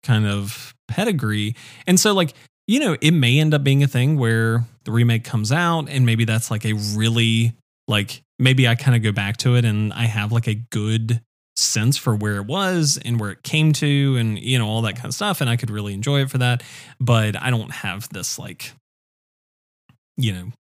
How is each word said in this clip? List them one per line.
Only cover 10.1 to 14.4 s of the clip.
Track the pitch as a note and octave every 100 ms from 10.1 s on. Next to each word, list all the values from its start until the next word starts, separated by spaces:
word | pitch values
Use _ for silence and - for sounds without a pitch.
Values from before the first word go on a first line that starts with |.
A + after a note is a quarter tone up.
| G#2+ G#2
like, | A#2 A#2
a | G#2+
good | A#2 A2+ G#2 A2+ A2+ A#2 _ _ _ -
sense | - - A2 C#3
for | - G#2+
where | G#2 G2+
it | G2+
was | E3+ F#3+ F3+ D3+ -
and | - A#2+
where | G#2
it | F#2
came | - D#3 D#3
to | D3 D3 C#3+ C#3 B2+
and, | A2+
you | G#2